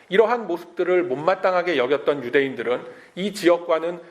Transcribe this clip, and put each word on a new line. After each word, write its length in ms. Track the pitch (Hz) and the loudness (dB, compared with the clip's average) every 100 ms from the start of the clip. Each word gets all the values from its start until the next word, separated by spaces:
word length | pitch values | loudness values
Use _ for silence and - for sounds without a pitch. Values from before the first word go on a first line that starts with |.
| _ | _
이러한 400 | 190 220 240 208 | 2 4 2 -2
모습들을 560 | 175 - - 175 180 | -6 -8 -4 0 2
못마땅하게 720 | 165 131 156 190 196 180 175 151 | 2 -2 0 0 0 0 0 0
여겼던 460 | 123 139 - 143 | 0 0 0 -2
유대인들은 580 | 120 139 135 120 113 127 - - - - | 0 0 0 -4 -4 -4 -6 -18 -18 -8
이 180 | 196 | -6
지역과는 640 | - 165 170 170 160 165 175 - | 0 2 2 2 0 0 -8 -14